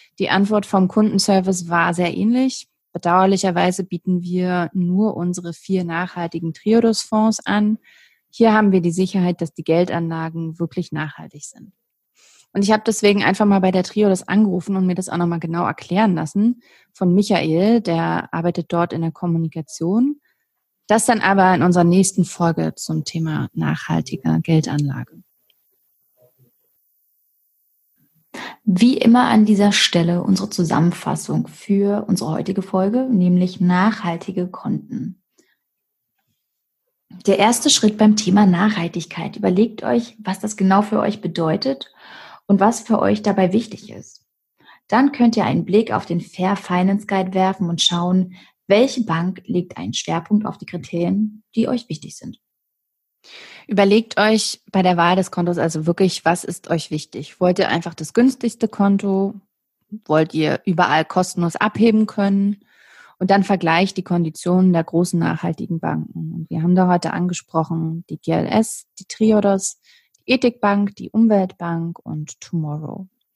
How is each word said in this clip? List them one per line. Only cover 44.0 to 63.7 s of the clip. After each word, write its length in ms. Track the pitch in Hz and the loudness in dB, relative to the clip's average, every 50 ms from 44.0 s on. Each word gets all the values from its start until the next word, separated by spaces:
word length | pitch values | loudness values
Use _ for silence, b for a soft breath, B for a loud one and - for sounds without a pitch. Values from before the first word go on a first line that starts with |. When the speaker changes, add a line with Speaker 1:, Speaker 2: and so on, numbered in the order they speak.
| - - - _ _ _ _ _ _ _ b b b b b b _ | -20 -20 -20 _ _ _ _ _ _ _ b b b b b b _
Speaker 2:
Dann 240 | - 202 240 277 285 | -2 2 2 2 2
könnt 240 | - - 240 233 220 | 2 2 2 2 4
ihr 80 | 208 180 | 2 0
einen 220 | 113 - 170 - | 0 0 -2 0
Blick 260 | - 185 220 226 - | 2 2 2 2 0
auf 140 | 107 - - | -2 -4 -4
den 160 | - 170 170 | -4 -6 -6
Fair 340 | - - - - 180 190 202 | -6 -8 -6 -4 -2 -2 -2
Finance 520 | 196 - - 180 180 180 190 196 202 - | -4 -4 -2 0 0 2 2 0 0 -2
Guide 260 | - 196 190 190 185 190 | -2 -2 -2 -2 -2 0
werfen 340 | 185 185 190 190 - 185 | 0 0 0 0 -2 -4
und 140 | 170 170 160 | -4 -2 -2
schauen, 540 | - - 175 170 175 180 185 185 180 185 B B B B B _ _ | -2 0 0 0 0 0 2 2 0 -2 B B B B B _ _
welche 340 | - 196 220 262 269 - 262 | 2 2 4 4 2 0 -4
Bank 400 | 214 - 160 165 175 185 180 - - | -4 -2 -2 -2 -2 -4 -6 -8 -8
legt 320 | - 180 180 175 175 - | -4 -4 -4 -4 -4 -8
einen 180 | - - - - | -10 -8 -8 -8
Schwerpunkt 500 | - - 170 165 165 165 - 214 208 208 | -8 -6 -4 -6 -6 -2 0 0 0 0
auf 140 | - - - | -4 -8 -12
die 80 | - | -12
Kriterien, 760 | - 180 170 - - - 170 175 180 190 202 214 214 214 - _ _ - | -12 -12 -12 -10 -6 -4 -2 -2 0 0 0 -2 -2 -4 -10 _ _ -2
die 120 | 226 226 | -2 0
euch 220 | - 254 233 - - | 0 -2 -4 -4 -8
wichtig 260 | 156 - - 156 - | -10 -10 -12 -14 -18
sind. 220 | - - - - - _ _ _ _ _ _ _ _ _ _ _ _ _ _ _ _ B B B B B B B B B | -16 -16 -16 -16 -18 _ _ _ _ _ _ _ _ _ _ _ _ _ _ _ _ B B B B B B B B B
Speaker 1:
Überlegt 520 | - 208 196 196 196 202 233 226 - - - | -2 2 4 4 6 6 4 2 0 0 2
euch 420 | 208 214 220 214 - - - - _ _ | 2 4 2 2 0 -4 -8 -12 _ _
bei 120 | - 190 180 | 0 2 2
der 120 | 180 180 | 2 2
Wahl 200 | 170 170 175 185 | 4 2 2 2
des 160 | 190 185 - | 2 0 -2
Kontos 260 | - 180 170 175 175 | -4 -4 -2 -2 -2
also 300 | 165 160 165 160 156 156 | -2 -2 -2 -2 -2 -2
wirklich, 380 | 170 170 - 190 180 - - - | -2 0 2 0 0 0 -2 -2
was 180 | 170 175 - - | -2 -2 -2 -4
ist 260 | - 175 - - - | -10 -12 -10 -6 -4
euch 220 | 165 160 - - | -4 -4 -4 -6
wichtig? 500 | 151 156 - - - - 151 - - - | -8 -10 -10 -10 -12 -14 -14 -14 -4 0
Wollt 160 | 180 180 180 | 0 2 2
ihr 120 | 196 185 - | 2 0 0
einfach 260 | - 170 - 170 165 | -2 -4 -4 -8 -10
das 180 | - 156 - - | -12 -14 -4 0
günstigste 540 | 233 247 269 262 - - 233 - - 226 | 2 2 2 2 0 -4 -6 -4 -4 -6
Konto? 640 | 214 - - 202 202 196 196 202 196 190 190 196 196 - 196 - _ _ _ _ _ _ _ _ _ 202 220 - | -4 -2 0 2 2 2 0 0 -2 -2 0 -2 -2 -6 -10 -18 _ _ _ _ _ _ _ _ _ -18 -12 -4
Wollt 300 | - 151 156 160 165 - | 0 2 2 2 0 0
ihr 260 | 156 156 151 - - _ | -2 -2 -2 -2 -2 _
überall 420 | 196 170 165 175 - 147 156 160 | -2 0 0 2 2 2 0 0
kostenlos 500 | - - 185 185 - - 175 170 170 - | 0 -2 -2 -2 -2 -2 -4 -4 -2 -2
abheben 500 | - 208 214 - 208 220 233 214 214 214 | -2 -4 -2 0 2 2 4 4 2 0
können? 580 | - - 208 202 196 196 196 196 202 202 b b b b b b b b b b b b - | 0 -2 -2 0 0 2 0 0 0 -2 b b b b b b b b b b b b -4
Und 100 | 190 185 | 0 2
dann 120 | 196 202 185 | 2 2 2
vergleicht 540 | - 196 170 170 165 | 2 0 0 2 2